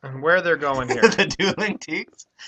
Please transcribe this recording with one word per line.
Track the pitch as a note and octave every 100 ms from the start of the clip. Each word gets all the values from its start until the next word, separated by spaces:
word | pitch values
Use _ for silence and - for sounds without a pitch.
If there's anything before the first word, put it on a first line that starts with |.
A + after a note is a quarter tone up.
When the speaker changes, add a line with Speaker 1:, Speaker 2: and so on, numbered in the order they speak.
Speaker 1:
And | C3+ C3
where | D3+ F3+
they're | E3+ D3+
going | C#3+ C3+ B2
here. | A#3
Speaker 2:
<laughs> | A3
The | - G3+ -
dueling | G3 - G#3 -
Teagues? | - E3+ A#3 - - -